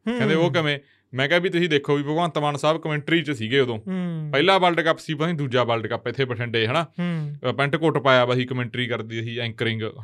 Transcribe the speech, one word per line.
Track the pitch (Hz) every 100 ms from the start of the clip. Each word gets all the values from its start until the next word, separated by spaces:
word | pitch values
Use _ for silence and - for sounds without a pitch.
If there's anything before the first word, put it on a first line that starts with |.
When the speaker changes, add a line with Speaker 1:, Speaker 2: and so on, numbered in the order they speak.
| 220
Speaker 1:
ਹੂੰ। | 240
Speaker 2:
ਕਹਿੰਦੇ, | 214 185
"ਉਹ | 170
ਕਿਵੇਂ?" | 165 151 143 - _ _
ਮੈਂ | 123 143
ਕਿਹਾ | 175
ਵੀ | 185
ਤੁਸੀਂ | 170 175
ਦੇਖੋ | 147 143 143
ਵੀ |
ਭਗਵੰਤ | 143 156 170 151
ਮਾਨ | 147 143
ਸਾਹਿਬ | 151 160
ਕੁਮੈਂਟਰੀ | 160 147 143 165
'ਚ | 147
ਸੀਗੇ | 120 110 139
ਉਦੋਂ। | 123 110
Speaker 1:
ਹੂੰ। | 185 185 175 160 151
Speaker 2:
ਪਹਿਲਾ | 139 180 190
ਵਰਲਡ | 180 170
ਕੱਪ | 160 156
ਸੀ, | -
ਪਤਾ | 147 165
ਨਹੀਂ | 160
ਦੂਜਾ | 139 123
ਵਰਲਡ | 117 113 107
ਕੱਪ | 117 123
ਇੱਥੇ | 117 127
ਬਠਿੰਡੇ, | 113 117 113 110
ਹਨਾ? | 156
Speaker 1:
ਹੂੰ। | 160 - 175 165 147 147 127
Speaker 2:
ਅ, |
ਪੈਂਟ | 127 139 160
ਕੋਟ | 160 143
ਪਾਇਆ | 135 127 123
ਵਾ | 127
ਸੀ, | 123
ਕੁਮੈਂਟਰੀ | 127 117 123 117
ਕਰਦੀ | 117 113 113
ਸੀ, | 117 117
ਐਂਕਰਿੰਗ, | 117 110 113 113 107 -